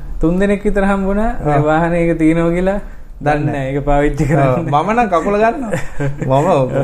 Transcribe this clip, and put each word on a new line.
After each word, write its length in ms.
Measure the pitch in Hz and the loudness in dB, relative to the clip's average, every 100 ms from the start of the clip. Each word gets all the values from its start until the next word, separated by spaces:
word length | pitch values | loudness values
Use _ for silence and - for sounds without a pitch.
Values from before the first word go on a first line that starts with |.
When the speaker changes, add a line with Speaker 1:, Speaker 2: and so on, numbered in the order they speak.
| - - | -6 -2
Speaker 1:
තුන් 240 | 160 180 | 0 2
දෙනෙක් 240 | 202 202 | 0 0
විතර 200 | 208 202 | 0 0
හම්බුණා. 480 | 196 196 190 202 233 | 0 0 0 0 0
Speaker 2:
ඔව්. 140 | 240 147 | -2 0
Speaker 1:
මේ 180 | 143 | 2
වාහනේ 380 | 151 156 170 170 | 2 2 2 2
ඒක 160 | 170 156 | 0 2
තියෙනවා 340 | 156 165 170 | 2 2 2
කියලා 280 | 175 185 196 - - - - | 0 0 -2 -6 -14 -16 -6
දන්නේ 200 | 143 147 | -2 0
Speaker 2:
දන්නේ 100 | 143 | 0
Speaker 1:
නැහැ. 220 | 143 131 | -2 -4
ඒක 180 | 139 143 | -4 0
පාවිච්චි 380 | 143 147 135 | 2 2 0
Speaker 2:
ඔව්. 60 | 143 | 0
Speaker 1:
කරන්නේ. 420 | 147 135 127 160 | 2 2 0 0
Speaker 2:
මම 180 | 147 175 | 0 0
නම් 200 | 233 226 | 0 0
කකුල 260 | 170 175 208 | 0 0 2
ගන්නවා. 360 | 226 294 233 175 - - | 0 0 -4 -4 -4 -2
Speaker 1:
<laughs> 280 | 139 143 131 | -4 -4 0
Speaker 2:
මම 160 | 131 170 151 127 135 | 2 2 2 0 -2